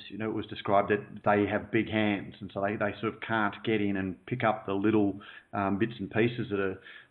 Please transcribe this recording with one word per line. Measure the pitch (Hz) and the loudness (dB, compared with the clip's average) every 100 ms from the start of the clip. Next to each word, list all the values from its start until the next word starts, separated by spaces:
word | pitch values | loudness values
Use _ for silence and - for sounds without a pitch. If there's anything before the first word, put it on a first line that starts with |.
| - | -10
you | 98 | -8
know, | 110 | -4
it | |
was | 107 - | -4 -6
described | - - 101 98 | -8 2 4 4
that | 104 - 104 - | 0 -2 -2 2
they | 104 101 | 4 4
have | 104 104 | 0 0
big | 113 110 | 0 0
hands, | 110 104 98 73 - | 0 0 0 -4 -12
and | 95 | -10
so | 101 | -4
they, | 98 107 | -2 0
they | 104 95 | -2 -2
sort | 113 | -6
of | - | -6
can't | - 113 104 - - | -4 0 0 -2 -2
get | 110 | 0
in | 101 98 | 0 0
and | 95 87 - | -4 -6 -8
pick | 120 | 0
up | 117 107 - | 0 0 -2
the | |
little, | 98 104 107 101 98 - - - | 0 4 4 4 0 -10 -20 -10
um, | 104 98 98 | -2 0 0
bits | 117 - | -2 -2
and | 92 | -2
pieces | 107 117 123 107 | 2 2 0 -4
that | 101 | -2
are, | 98 92 - - - | -2 -4 -12 -20 -10